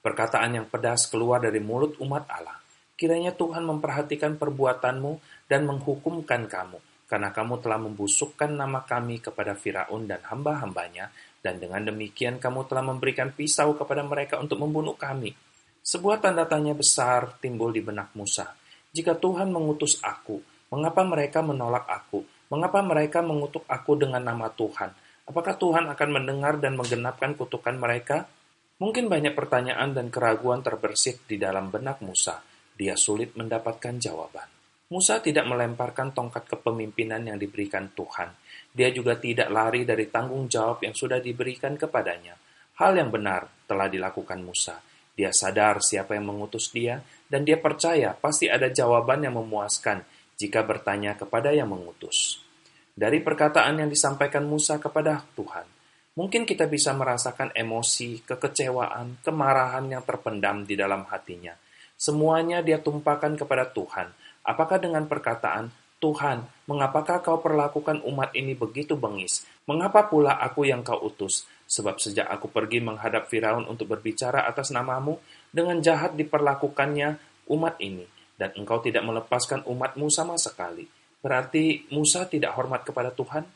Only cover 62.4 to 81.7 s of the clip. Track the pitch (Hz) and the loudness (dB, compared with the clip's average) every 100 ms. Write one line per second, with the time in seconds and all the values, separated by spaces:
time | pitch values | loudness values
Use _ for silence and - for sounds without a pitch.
62.4 | 165 175 165 156 156 147 147 147 151 151 | 2 0 2 2 2 0 0 2 0 -2
63.4 | 143 127 127 - 90 - - - - - | 0 0 0 -4 -6 -6 -8 -12 -20 -10
64.4 | - 165 160 190 180 156 151 147 - 117 | -4 0 2 2 2 0 0 -2 -2 0
65.4 | - 98 117 - _ _ 156 151 143 120 | 0 -2 -4 -12 _ _ -2 0 -2 -2
66.4 | 120 - - 143 135 151 151 175 175 165 | -6 -16 -6 0 2 2 2 0 2 2
67.4 | 165 151 147 147 147 151 127 139 131 - | 4 2 2 0 0 -2 -2 -2 -2 -2
68.4 | 135 131 110 135 147 147 113 101 92 - | -4 -4 -4 -4 -4 -2 -2 -4 -4 -4
69.4 | - - - 151 190 208 208 151 143 139 | -6 -16 -2 0 6 6 8 6 6 4
70.4 | 127 - 143 123 123 117 107 - 98 - | 0 0 0 0 0 -2 -2 -6 -4 -4
71.4 | - - _ - 101 95 110 101 - 98 | -6 -20 _ -2 -2 -2 -2 0 -2 -4
72.4 | - 113 110 117 117 110 110 107 - 110 | -2 -2 0 0 -2 -2 0 0 0 0
73.4 | 110 117 - 120 107 107 110 107 123 131 | 2 0 -2 -6 -4 -4 -4 -4 0 2
74.4 | - 120 135 127 127 131 139 165 - - | 0 -2 -4 -4 -2 -4 -4 -6 -10 -20
75.4 | _ 156 170 170 156 156 170 151 151 147 | _ 0 2 4 4 4 2 -2 0 4
76.4 | 143 139 147 143 139 147 147 151 - _ | 4 2 0 0 0 2 -2 -2 -12 _
77.4 | - 156 165 - 98 92 90 _ _ _ | -2 0 0 -2 -8 -8 -12 _ _ _
78.4 | 95 98 101 113 117 110 110 113 - 123 | -6 -6 -2 0 2 0 0 -4 0 0
79.4 | - 135 - 123 131 131 151 147 165 170 | 0 -4 -4 -4 -4 -2 0 0 0 -2
80.4 | - - 90 85 - _ _ _ - 127 | -4 -6 -10 -10 -16 _ _ _ 0 0
81.4 | 131 160 156 | 2 2 2